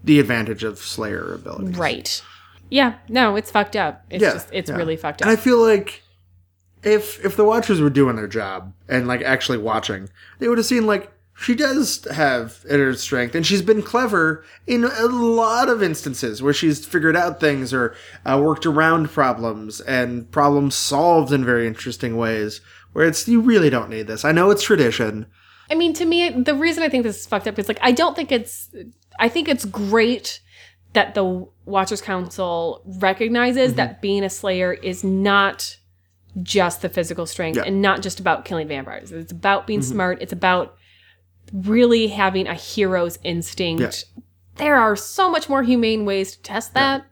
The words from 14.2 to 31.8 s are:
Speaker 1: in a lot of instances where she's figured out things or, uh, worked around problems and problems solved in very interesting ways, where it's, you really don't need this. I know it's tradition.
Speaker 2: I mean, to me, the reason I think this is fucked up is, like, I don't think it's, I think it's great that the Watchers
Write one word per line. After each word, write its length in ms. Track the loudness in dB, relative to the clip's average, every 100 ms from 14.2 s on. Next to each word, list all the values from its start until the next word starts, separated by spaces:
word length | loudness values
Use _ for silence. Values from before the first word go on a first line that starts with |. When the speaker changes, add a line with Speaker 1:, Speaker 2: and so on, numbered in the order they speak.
| 0 -2 -12 -14 -2
Speaker 1:
in 160 | 0
a 240 | 0 0 0
lot 600 | 2 2 2 2 2 2
of 160 | 2
instances 580 | 0 -2 -8 -6 -6 -2
where 100 | 0
she's 320 | 2 2 0
figured 300 | -2 0 2
out 240 | 2 0 0
things 340 | 0 0 -2
or, 220 | -2 -2 -4 -20 -10 0
uh, 140 | 2
worked 240 | 2 2 0
around 420 | 2 4 2 0
problems 680 | 2 0 0 -4 -6 -10 -12
and 460 | -4 -2 -2 -6 -4
problems 420 | 2 4 4 0
solved 580 | -2 -2 2 4 4 4
in 120 | 0
very 240 | 2 2 0
interesting 480 | -4 -10 -8 -6 -2
ways, 440 | -2 -2 -4 -8 _ -20 _
where 140 | 2 2
it's, 220 | 2 2
you 120 | 4
really 300 | 6 6 4
don't 180 | 2 -4
need 200 | -10 -8
this. 160 | -2
I 80 | 2
know 180 | 4 4
it's 140 | 4
tradition. 640 | 2 4 4 2 -2 -2 -12 _ _ _ _
Speaker 2:
I 60 | 0
mean, 160 | 0
to 120 | 0
me, 240 | 0 2 0
the 260 | 0 0 2
reason 260 | 0 0
I 60 | 0
think 160 | 0
this 160 | -2 -6
is 60 | -6
fucked 200 | -4 -4
up 100 | -6
is, 120 | -6
like, 100 | 0
I 100 | 2
don't 240 | 4 2 -2
think 160 | -2
it's, 360 | -2 -2 -14 -16 -18 -20 _ _ -2
I 80 | 0
think 200 | 0 -2
it's 160 | -2
great 760 | -2 -6 0 2 2 0 -6 -14 _ -20 -20 _ _
that 200 | -4 -2
the 320 | -2 -2 -4 -10 _ -4
Watchers 340 | -2